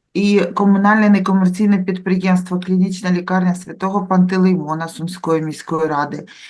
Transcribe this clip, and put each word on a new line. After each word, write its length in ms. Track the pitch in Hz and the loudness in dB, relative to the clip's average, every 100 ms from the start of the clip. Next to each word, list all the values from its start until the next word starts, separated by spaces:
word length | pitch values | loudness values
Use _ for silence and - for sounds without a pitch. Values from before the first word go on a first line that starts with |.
| _ | _
і 260 | 180 202 202 | -2 2 2
комунальне 720 | 180 - 202 196 202 220 208 | 0 0 2 4 4 4 4
некомерційне 680 | 196 190 190 185 180 208 196 | 4 4 2 2 2 2 2
підприємство 840 | 185 185 185 180 185 180 - 180 | 0 -4 -2 0 2 0 0 -4
"Клінічна 520 | 180 185 202 - 180 | -2 0 0 -2 -2
лікарня 440 | 175 180 185 180 180 | -2 -2 0 0 -2
Святого 500 | - - 190 202 190 | -8 -8 -4 -2 0
Пантелеймона" 840 | 185 180 185 185 170 151 160 165 | 2 2 2 2 2 -2 -6 -8
Сумської 540 | - 170 - 165 160 | -8 -10 -6 -2 -2
міської 460 | 156 143 - 160 156 | -2 -8 -6 -4 -2
ради, 400 | 147 147 - - - | -2 -4 -8 -14 -20